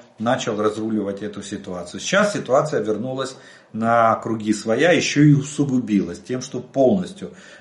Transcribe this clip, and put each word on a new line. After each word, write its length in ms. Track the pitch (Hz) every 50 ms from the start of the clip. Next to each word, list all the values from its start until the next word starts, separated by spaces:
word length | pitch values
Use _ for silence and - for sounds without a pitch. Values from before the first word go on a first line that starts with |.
| - - _ -
начал 400 | 107 117 131 127 - 127 110 104
разруливать 640 | 107 107 107 110 110 110 110 107 98 98 98 98
эту 220 | 107 104 104 104 98
ситуацию. 560 | - 107 95 - - 90 90 87 - - 95
Сейчас 340 | - - - 196 214 208 -
ситуация 460 | 131 - - 123 143 156 - - 117
вернулась 560 | 104 107 107 101 117 131 131 131 131 127 - - - - - - _ _ -
на 420 | 110 113 113 117 117 113 113 107
круги 380 | - - 120 110 110 104 107 107
своя, 380 | - - 113 110 123 151 175
ещё 300 | 170 135 - - - 143
и 120 | 147 151 143
усугубилась 840 | 127 123 - - - 143 123 127 127 113 104 104 98 87 82 85 -
тем, 220 | - - 127 123
что 200 | - - - 123
полностью 720 | - - - 135 139 - 214 185 180 - - - - 87 - - - - - -